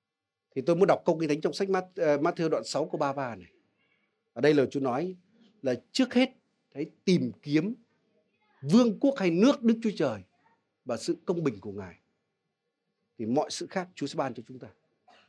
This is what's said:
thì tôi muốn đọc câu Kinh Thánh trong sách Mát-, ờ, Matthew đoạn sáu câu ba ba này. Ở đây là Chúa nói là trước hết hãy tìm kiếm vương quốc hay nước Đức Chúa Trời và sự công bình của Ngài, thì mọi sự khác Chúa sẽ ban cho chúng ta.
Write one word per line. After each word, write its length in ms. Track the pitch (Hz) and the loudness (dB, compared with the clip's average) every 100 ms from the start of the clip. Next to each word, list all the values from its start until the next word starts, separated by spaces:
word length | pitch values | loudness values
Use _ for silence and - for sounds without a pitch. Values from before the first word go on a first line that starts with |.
| _ _ _ _ _ | _ _ _ _ _
thì 80 | 135 | -6
tôi 140 | 127 170 | 0 2
muốn 120 | 185 | 4
đọc 140 | 139 | 4
câu 140 | - 160 | 2 0
Kinh 100 | 160 | 0
Thánh 120 | 147 | -2
trong 120 | 170 | -2
sách 180 | - 196 | -4 -2
Mát-, 260 | 185 185 - | -2 -4 -2
ờ, 200 | 160 147 | 2 2
Matthew 320 | 165 - 160 | 0 0 -2
đoạn 160 | 143 | -2
sáu 240 | 120 139 156 | -2 -4 -4
câu 60 | 170 | -2
ba 140 | 143 | -2
ba 240 | 139 127 104 | -2 -6 -10
này. 160 | 87 _ _ _ _ _ _ _ _ | -16 _ _ _ _ _ _ _ _
Ở 80 | 120 | 0
đây 140 | 143 | 4
là 120 | 147 123 | 4 2
Chúa 100 | 143 | 0
nói 360 | 131 123 180 185 _ _ _ _ | -2 -2 -4 -10 _ _ _ _
là 120 | 135 123 - | -4 -4 -4
trước 220 | - 254 | -2 0
hết 160 | 240 254 - _ _ _ | 2 0 -2 _ _ _
hãy 120 | 135 160 - | -12 -12 -4
tìm 280 | - 175 123 - | 2 2 2 -6
kiếm 320 | 147 151 190 247 _ _ _ _ _ _ _ _ | 0 0 0 -6 _ _ _ _ _ _ _ _
vương 380 | 135 220 240 180 | 4 6 6 4
quốc 140 | 277 269 | 0 2
hay 120 | 190 | 0
nước 320 | 165 247 - | 4 4 4
Đức 160 | 233 226 | 2 2
Chúa 80 | 226 185 | -2 -2
Trời 240 | 143 107 90 _ _ _ _ _ | -2 -2 -12 _ _ _ _ _
và 120 | 123 113 | -8 -6
sự 200 | - 170 | -4 -6
công 200 | - 175 | -4 -2
bình 160 | 151 101 | -2 -4
của 120 | 104 | -10
Ngài, 260 | 98 90 - _ _ _ _ _ _ _ _ _ _ _ - | -12 -14 -16 _ _ _ _ _ _ _ _ _ _ _ -10
thì 80 | 110 | -2
mọi 240 | 135 - | -2 -2
sự 160 | - 175 | -8 -8
khác 220 | 190 180 | -8 -8
Chúa 120 | - 139 | -8 -8
sẽ 100 | 156 | -6
ban 180 | 135 | -6
cho 80 | 120 113 | -8 -16
chúng 100 | 131 | -18
ta. 100 | 113 _ _ _ _ - | -20 _ _ _ _ -20